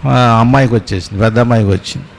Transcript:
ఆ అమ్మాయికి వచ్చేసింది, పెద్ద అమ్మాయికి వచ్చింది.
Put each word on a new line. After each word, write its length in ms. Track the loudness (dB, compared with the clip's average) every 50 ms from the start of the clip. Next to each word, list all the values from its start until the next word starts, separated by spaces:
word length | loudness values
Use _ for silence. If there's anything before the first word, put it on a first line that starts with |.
| -2
ఆ 300 | 0 0 2 2 4 4 4
అమ్మాయికి 340 | 2 2 2 2 2 2 0
వచ్చేసింది, 480 | -2 -4 -4 -8 -8 -8 -8 -4 -2 -2
పెద్ద 160 | 0 2 0
అమ్మాయికి 320 | 0 2 2 0 2 0
వచ్చింది. 340 | 0 -2 -4 -8 -12 -12 -14 -14 -20